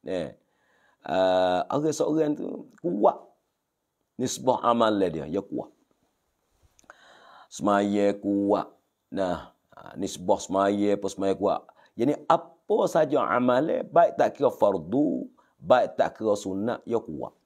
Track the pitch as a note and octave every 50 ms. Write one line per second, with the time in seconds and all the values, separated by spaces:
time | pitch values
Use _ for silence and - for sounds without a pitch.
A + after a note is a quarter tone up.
0 | _ - F#2 F2+ E2 C2+ - _ _ _ _ _ _ _ _ _ _ _ _ _
1 | _ - D#2 F#2 F#2+ F#2+ F#2 F#2 F#2 F#2 F2+ F2+ - - - C#3 D3 D#3 D3 -
2 | - - D3+ D#3 D#3 D3+ D3 - - - - - - - _ - - F3 F3 -
3 | G2+ - - - - - _ _ _ _ _ _ _ _ _ _ _ _ _ _
4 | _ _ _ - B2 B2+ - - - B2 B2 A2+ - G#2+ A#2+ A#2 A2+ A2 G#2+ G2+
5 | F#2+ F2+ D#2+ D#2+ C#2+ D2+ D#2+ G2 G2 - C2+ B1+ - - _ _ _ _ _ _
6 | _ _ _ _ _ _ _ _ _ _ _ _ _ _ _ _ _ _ - _
7 | _ - - - - - - - - _ - - - G2+ G2+ G2+ G2+ G2+ G2+ G#2
8 | G2+ G2+ G2 G2+ - G2 G2+ G2+ G2+ G2 G#2 - - - _ _ _ _ _ _
9 | _ _ - F#2+ F#2+ F#2 F2 D#2 - - _ _ _ _ _ - - - - -
10 | F#2+ F#2+ - - F2+ F2+ G2+ F#2+ - - F#2 F#2+ G2 G2+ G#2 G2+ G2+ G2+ G2+ G2+
11 | G2 G2 - - G2 G2 F#2+ F2+ F#2 G2 E2+ - - _ - _ _ _ _ -
12 | A2+ C3+ C#3+ - - - D#3+ E3+ E3 - - _ _ _ G3+ A3+ G#3+ F3 - F3
13 | D#3 C#3+ C#3 C#3+ A#2 - - A#2+ B2 B2 B2 B2+ D3 D#3+ - - - - - E3
14 | F3 - - - - A2 - - C#3+ B2+ - - - G2+ G2 F#2 D2+ D#2+ G2+ C3
15 | D3 - - B1+ - - _ _ _ _ _ _ - E3 B2+ B2 A2 - - -
16 | G#2 E2 - - A2 A2 G#2 G2+ - G2 F#2 F#2+ G2+ A#2 A#2 - _ - A2+ A2+
17 | - - D#2+ C#2 B1 A1 _ _ _